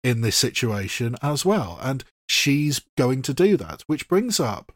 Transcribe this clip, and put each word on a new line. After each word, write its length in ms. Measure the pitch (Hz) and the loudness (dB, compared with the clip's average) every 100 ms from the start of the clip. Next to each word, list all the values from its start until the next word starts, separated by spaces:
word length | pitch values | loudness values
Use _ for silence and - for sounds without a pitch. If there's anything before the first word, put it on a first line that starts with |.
in 160 | 131 117 | 0 0
this 160 | 113 - | 0 0
situation 800 | 123 - 120 104 95 - 117 127 | 0 0 -2 -2 -4 -4 -4 -2
as 240 | 143 147 185 | -2 0 2
well. 320 | 214 101 85 | 0 -2 -6
And 240 | 131 135 - _ - | -6 -6 -10 _ -2
she's 540 | - 143 143 147 139 _ - | 2 4 2 2 -2 _ 0
going 240 | 127 131 | 2 2
to 100 | 131 | -2
do 240 | 131 190 190 | 2 4 4
that, 240 | 80 78 - | 0 -12 -4
which 220 | 151 - | -6 0
brings 300 | 185 247 196 | 0 2 0
up 340 | 127 98 - | -2 -4 -12